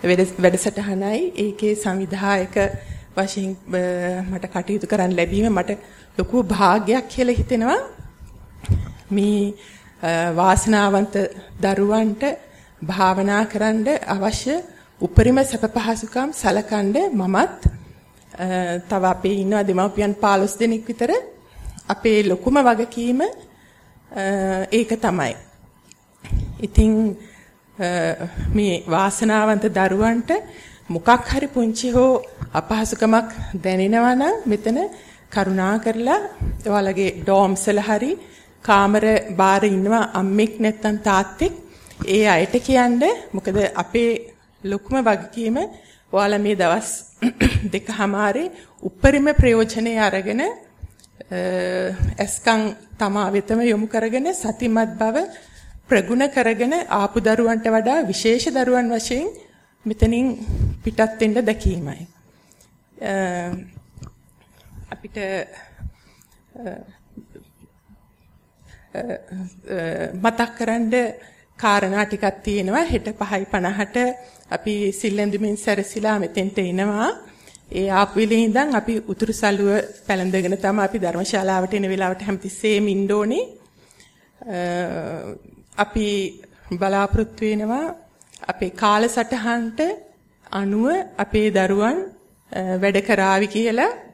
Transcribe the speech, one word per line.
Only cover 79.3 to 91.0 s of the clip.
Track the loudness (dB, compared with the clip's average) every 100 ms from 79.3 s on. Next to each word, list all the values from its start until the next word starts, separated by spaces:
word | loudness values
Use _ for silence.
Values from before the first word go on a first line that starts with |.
සළුව | 0 0 2 2 0 -2 -10
පැලඳගෙන | -4 -2 0 0 0 0
තමයි | 0 0
අපි | 0 -2
ධර්මශාලාවට | -2 -2 -2 -2 0 0 0
එන | -2 -2
වෙලාවට | 0 -2 -2
හැමතිස්සෙම | -4 -6 -6 -4 0 2 2
ඉන්න | 0 0
ඕනේ. | 0 0 -2 -4 -10 _ _ _ _ -20 _ _ _
අ, | -10 -6 -4 -4 -4 -6 -8 -10 -12 -14 -20 -20 _ -4
අපි | -4 -2 -2 -2 -4 -8 -20 _ -10
බලාපොරොත්තු | -2 0 2 2 0 -2 -2 -2
වෙනවා | -2 -2 -4 -4 -8 -18 _ _ -16
අපේ | -10 -6 -6
කාලසටහනට | -2 2 2 2 0 -2 -2 -2 -2 -4 -2 -2 -2 -12 _ _ _ -10
අනුව | -4 -2 0 2 0